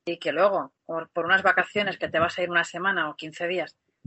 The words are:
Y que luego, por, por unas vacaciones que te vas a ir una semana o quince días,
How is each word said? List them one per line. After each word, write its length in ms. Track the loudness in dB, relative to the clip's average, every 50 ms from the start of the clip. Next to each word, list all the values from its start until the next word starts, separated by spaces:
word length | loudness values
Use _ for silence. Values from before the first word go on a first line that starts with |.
| -8
Y 120 | -8 -8
que 140 | -4 -4 -2
luego, 420 | 2 4 4 4 4 2 -2 -4 _ _ _
por, 240 | -8 -8 -8 -8 _
por 160 | -4 -4 2
unas 180 | 2 2 4 4
vacaciones 540 | 4 4 4 0 0 0 -2 -2 -2 -2
que 100 | -4 -6
te 120 | -2 0 2
vas 180 | 2 2 0 -2
a 40 | -4
ir 60 | 0
una 140 | 2 0 0
semana 460 | 0 -4 -2 -2 0 0 0 -2 -4
o 60 | -6
quince 300 | -8 -12 -12 -8 -6 -4
días, 280 | -2 -2 -2 -4 -6 _ _ _ _ _ _ -20